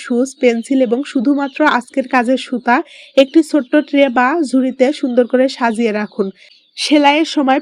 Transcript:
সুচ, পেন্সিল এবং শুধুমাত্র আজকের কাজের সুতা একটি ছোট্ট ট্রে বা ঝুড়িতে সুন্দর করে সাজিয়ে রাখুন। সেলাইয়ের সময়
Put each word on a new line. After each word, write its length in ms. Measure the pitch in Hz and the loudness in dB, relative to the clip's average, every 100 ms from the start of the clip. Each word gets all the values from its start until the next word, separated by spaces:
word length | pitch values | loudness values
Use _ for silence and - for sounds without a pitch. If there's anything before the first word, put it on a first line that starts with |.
সুচ, 260 | - 240 262 - | -4 -4 -4 -2
পেন্সিল 380 | 247 233 226 269 247 | 0 0 -2 0 0
এবং 120 | 233 285 | -2 -4
শুধুমাত্র 480 | 269 233 277 277 - 302 262 | -4 -2 -2 -2 -2 0 0
আজকের 280 | - 277 254 | -4 -6 -2
কাজের 260 | 254 233 262 - | -2 0 -2 -4
সুতা 280 | 247 - 254 - - - - | -6 0 -2 -2 -12 -4 2
একটি 180 | 269 330 311 | 4 4 2
ছোট্ট 240 | 294 254 302 294 | 0 0 0 0
ট্রে 160 | 285 277 247 | 2 2 2
বা 100 | 254 339 269 | 0 0 -2
ঝুড়িতে 360 | 262 262 254 254 294 | 0 -2 0 0 0
সুন্দর 260 | 269 240 240 | -2 0 0
করে 140 | 254 262 - | 2 0 0
সাজিয়ে 360 | 240 220 233 208 | -4 -2 -2 -2
রাখুন। 280 | 208 - 196 - - _ _ - | -6 -6 -6 -8 -20 _ _ -10
সেলাইয়ের 520 | - 294 285 294 311 302 | 0 2 4 2 0 -2
সময় 260 | 269 269 | 0 0